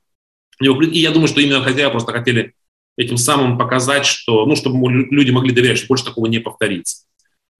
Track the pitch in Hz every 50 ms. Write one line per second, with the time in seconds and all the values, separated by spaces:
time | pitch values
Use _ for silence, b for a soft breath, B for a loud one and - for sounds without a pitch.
0 | _ _ _ _ _ _ _ _ _ _ _ - 135 135 131 131 160 165 160 170
1 | 160 156 151 160 156 139 - 143 143 143 139 131 120 - 131 139 143 135 - 120
2 | 113 - 110 120 120 127 117 113 104 - - _ _ _ _ _ _ _ _ -
3 | 123 120 120 120 - - 147 139 135 123 120 120 123 120 127 127 120 135 143 139
4 | - - - - - - 113 107 107 139 151 - - 131 127 127 127 127 127 131
5 | 131 - 139 143 139 127 123 127 131 131 123 123 123 123 107 - - - 131 123
6 | - - - 120 113 113 113 113 113 - - - 110 104 98 85 80 - - -
7 | _ _ _ _ _ _ _ _ _ _ _